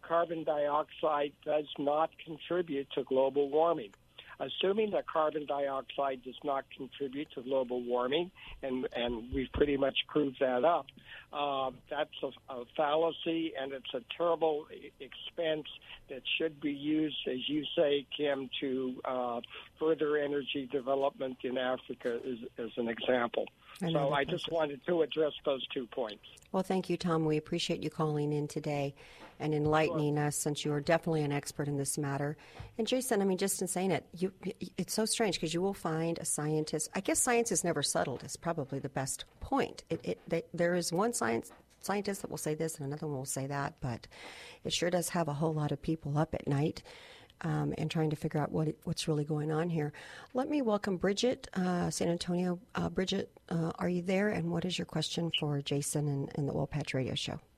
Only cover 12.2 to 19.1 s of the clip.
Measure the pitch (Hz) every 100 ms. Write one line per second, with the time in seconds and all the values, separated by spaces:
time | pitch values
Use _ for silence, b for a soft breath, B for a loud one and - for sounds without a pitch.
12.2 | 139 123 - 131 120 - 151 156 165 156
13.2 | 175 165 160 - 135 135 - 135 117 -
14.2 | 170 165 160 151 156 - 147 _ 131 -
15.2 | - - 160 156 143 - B B - 131
16.2 | - - 165 147 147 143 147 156 156 135
17.2 | - 127 123 151 135 - 151 143 131 -
18.2 | 147 139 131 - 139 131 127 127 -